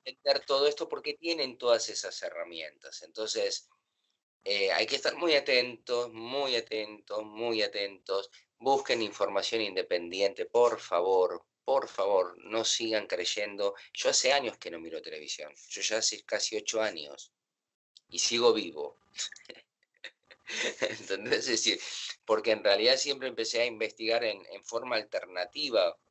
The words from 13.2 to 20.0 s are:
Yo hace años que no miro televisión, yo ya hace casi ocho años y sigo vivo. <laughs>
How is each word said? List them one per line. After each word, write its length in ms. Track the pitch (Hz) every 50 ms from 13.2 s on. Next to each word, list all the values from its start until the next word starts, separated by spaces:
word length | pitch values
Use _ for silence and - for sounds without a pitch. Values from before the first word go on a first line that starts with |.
| 87 92 - 107 104 104 101 101 101 101 101 - - -
Yo 180 | - - - -
hace 220 | 139 - - 127
años 240 | 143 143 131 110 - -
que 120 | - 90
no 80 | 85 82
miro 220 | 80 82 80 78
televisión, 500 | - 80 78 78 76 69 - - 76 76 71 - - -
yo 120 | - 101
ya 160 | 95 - 110 110
hace 240 | 107 - 110 101 -
casi 320 | - 110 104 - - 110
ocho 240 | 107 - - - 113
años 520 | 110 104 92 78 73 71 71 - - - _ _ _ _ _ _ _ _ _ _ _ _ _ - _ _
y 120 | 85 -
sigo 320 | - - 117 117 120 117 107
vivo. 440 | 107 92 82 73 76 73 - - _ _ _
<laughs> 560 | _ - - - - - - - - - _ _ _ _ _ _ _ _